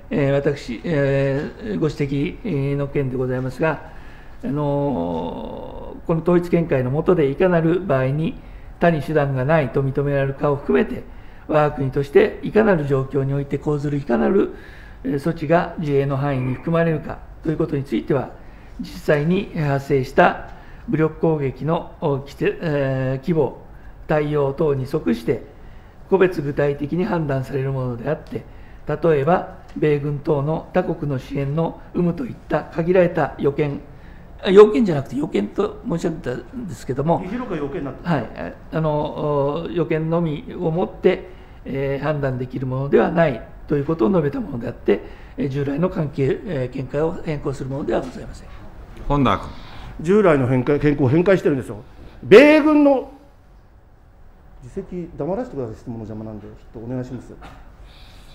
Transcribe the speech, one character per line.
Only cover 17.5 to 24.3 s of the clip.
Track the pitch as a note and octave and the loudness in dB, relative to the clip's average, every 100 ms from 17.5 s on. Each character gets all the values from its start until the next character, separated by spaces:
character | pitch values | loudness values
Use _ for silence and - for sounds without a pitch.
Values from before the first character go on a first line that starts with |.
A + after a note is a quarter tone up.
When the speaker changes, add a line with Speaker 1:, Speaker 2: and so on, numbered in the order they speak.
Speaker 1:
い | |
う | D3+ | -2
こ | D#3+ | 0
と | C#3+ | -2
に | |
つ | C3 - | -2 -4
い | |
て | - | 0
は、 | D3 G#2+ - - - - - | 0 -2 -10 -18 -18 -18 -14
実 | G#3 F#3 | -12 -8
際 | - D3+ D3 | 0 2 4
に | F#3+ G#3+ - | 0 -2 -4
発 | D3 C#3 C3+ | 0 0 2
生 | C#3 B2+ | 0 2
し | |
た | - F3+ - - - - - - | 6 6 4 -8 -16 -18 -16 -4
武 | D3+ | 0
力 | D#3 D#3 | 0 2
攻 | E3 D#3 | 0 2
撃 | C3+ B2 C#3 | -2 -4 -2
の、 | E3 D#3 - | -2 -4 -4
お、 | - C3+ | -2 -2
き | C3+ | -4
て、 | - E3 G#3 | -2 -2 -2
え | E3+ C#3+ C3+ C3 C3 C3 | -2 0 0 0 -2 -2
ー、 | - | 0
規 | |
模、 | E3 B2+ - - - - - - | 0 0 -2 -16 -18 -18 -18 -2
対 | D#3 D3 | 0 2